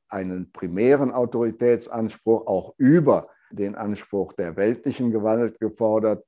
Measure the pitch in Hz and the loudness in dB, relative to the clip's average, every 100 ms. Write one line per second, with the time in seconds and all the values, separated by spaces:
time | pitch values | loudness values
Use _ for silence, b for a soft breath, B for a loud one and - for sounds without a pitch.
0 | - 101 95 92 90 - 92 90 120 143 | -12 -8 -6 -8 -10 -10 -6 0 4 4
1 | 131 120 120 120 117 110 120 117 - 117 | 2 -2 -2 -2 -4 0 2 2 -2 -6
2 | 110 - - 113 - 95 - - 135 170 | -6 -4 0 0 2 -4 -4 0 4 6
3 | 135 95 - b b 101 101 104 104 101 | 6 2 0 b b -6 -6 -6 -6 -8
4 | - 101 92 - 87 85 101 120 143 117 | -6 -6 -6 -6 -6 -2 0 0 -4 -4
5 | 123 110 107 113 113 - 110 - 110 110 | -2 -2 0 0 -2 -4 -8 -2 0 2
6 | 107 104 | 0 -2